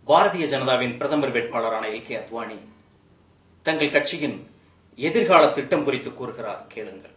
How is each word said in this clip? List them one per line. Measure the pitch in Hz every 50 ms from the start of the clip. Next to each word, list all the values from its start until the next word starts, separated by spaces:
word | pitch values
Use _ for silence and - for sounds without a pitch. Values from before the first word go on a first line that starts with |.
| _
பாரதிய | - 147 170 196 202 180 180 160
ஜனதாவின் | 139 139 131 127 131 127 120 123 120 117
பிரதமர் | - 143 139 156 147 139 131 117
வேட்பாளரான | 120 - - 120 120 113 113 110 110 110 107
எல் | 107 113 -
கே | - 123
அத்வானி | 107 - - 113 117 113 107 110 98 - - - _ _ _ _ _ _ _ _ _ _ _ _ _ _ _ _ _ _
தங்கள் | 160 160 151 151 139 -
கட்சியின் | 147 139 - - 160 147 123 113 98 - - - _ _ _ _ _ _ _ _ -
எதிர்கால | 127 160 - 233 208 - 185 165 156 143
திட்டம் | - 143 131 - 180 156 143
குறித்து | 143 131 123 - 147 -
கூறுகிறார், | - 127 117 107 - 113 107 98 - - -
கேளுங்கள். | - 113 107 101 95 95 98 - -